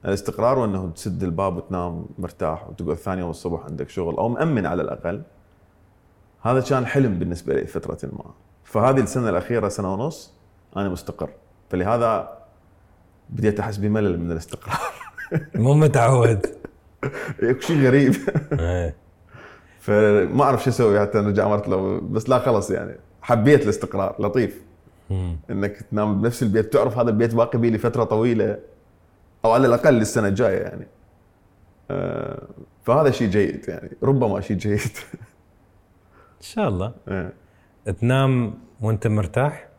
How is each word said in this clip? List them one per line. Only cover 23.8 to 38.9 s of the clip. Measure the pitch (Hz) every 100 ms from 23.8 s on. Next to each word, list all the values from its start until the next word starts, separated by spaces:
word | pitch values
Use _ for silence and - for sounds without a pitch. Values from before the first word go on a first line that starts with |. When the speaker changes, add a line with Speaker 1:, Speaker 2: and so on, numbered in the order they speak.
| 95 98 95 -
Speaker 1:
لطيف. | 104 123 101 - - _ _ _ _
Speaker 2:
مم. | 92 90 82 -
Speaker 1:
إنك | 98 101 - -
تنام | 104 107 101
بنفس | 113 117
البيت، | 117 107 107
تعرف | - 123 117
هذا | 120
البيت | 107 113
باقي | 113 117 120
بيه | 117
لفترة | 107 117 117
طويلة. | 110 107 120 113 104 104 - - _ _ _ _ _ _ 113
أو |
على | 120 131
الأقل | 120 160
للسنة | 123 107 120 104
الجاية | 98 139 190
يعني. | - - - _ _ _ _ _ _ _ _ _ _
آه، | - 50 50 - - - - - _
فهذا | - 131 147
شيء | - 113
جيد | 101 95 - -
يعني، | 85 - -
ربما | 120 135 120 95
شيء | 95 95
جيد. | 104 104
<laughs> | - - - - - _ _ _ _ _ _ _ _ _ _ _
Speaker 2:
إن |
شاء | - - 196
الله. | 92 101 120 -
Speaker 1:
إيه. | 95 87 - _ _ _ _ 107 90
Speaker 2:
تنام | 117 131 135 127 113 - - _
وأنت | 107